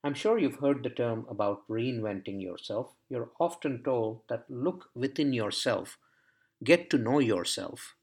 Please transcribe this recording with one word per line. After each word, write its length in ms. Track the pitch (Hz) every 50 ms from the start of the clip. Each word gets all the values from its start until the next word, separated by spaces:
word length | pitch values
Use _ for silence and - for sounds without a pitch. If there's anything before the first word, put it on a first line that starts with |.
I'm 120 | - 143 143
sure 240 | - - 214 233
you've 220 | 226 160 131 - -
heard 220 | 143 139 143 131
the 80 | 117 123
term 360 | - - 123 117 113 113 113 -
about 380 | 107 101 104 101 101 101 -
reinventing 720 | - 110 113 117 127 127 117 107 107 101 95 95 - 98 98
yourself. 520 | 95 90 87 - - - 101 110 135 - _ _ _ _
You're 220 | 131 120 113 - _
often 460 | - 165 170 - - - 151 131 117 -
told 380 | 139 131 120 110 110 113 - _ -
that 160 | 120 113 - -
look 420 | 135 120 131 175 180 - - _ _
within 380 | 123 127 135 139 - 151 143 127
yourself, 640 | 117 104 101 95 - - 131 113 95 92 - - _ _ _ _ _ _ _ _ _ _ _ _ _ -
get 260 | 120 165 175 175 -
to 60 | -
know 220 | 131 113 113 135 147
yourself 760 | 135 110 104 87 87 - - - 92 - - - - - - _